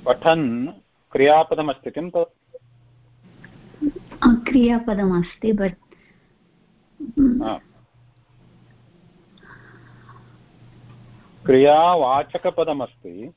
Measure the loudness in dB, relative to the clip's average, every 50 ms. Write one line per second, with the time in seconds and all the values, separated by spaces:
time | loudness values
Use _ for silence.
0 | -2 -2 -4 0 2 0 0 2 0 -4 -4 -4 -6 -8 -10 -16 _ _ _ _
1 | _ _ 0 2 4 4 4 4 2 0 -2 -4 -4 -6 -6 -8 _ -12 -10 -10
2 | -12 -6 -4 -4 -4 -4 _ _ _ _ _ -20 _ _ _ _ _ _ _ _
3 | _ _ _ _ _ -20 -20 -20 -20 -20 -20 -20 -20 -20 -12 -6 -6 -6 -6 -6
4 | -18 -20 -12 0 2 2 2 2 0 0 0 2 2 2 0 -2 -2 -4 -4 -2
5 | -2 0 0 -2 -4 -6 -10 _ -4 -4 -2 -2 -2 -4 -6 _ _ _ -20 _
6 | _ _ _ _ _ _ _ _ _ _ _ _ _ _ _ _ _ _ _ _
7 | -16 -8 0 2 2 2 2 0 -4 -6 -8 -10 _ _ _ _ _ _ _ _
8 | _ _ _ _ _ _ _ _ _ _ _ _ _ _ _ _ _ _ _ _
9 | _ _ _ _ _ _ _ _ _ -20 -20 -20 -20 -20 -20 -20 -20 -20 -20 -20
10 | -20 -20 -20 -20 -20 -20 -20 _ _ _ _ _ -20 -20 -20 -20 -20 -20 -20 -20
11 | -20 -20 -20 -20 -20 _ _ -8 0 4 4 6 6 6 6 6 4 4 2 2
12 | 0 0 0 -2 -2 -4 -10 -6 -6 -4 -2 -2 -4 -4 -4 -6 -8 -10 _ _
13 | _ -18 -16 -16 -18 -18 _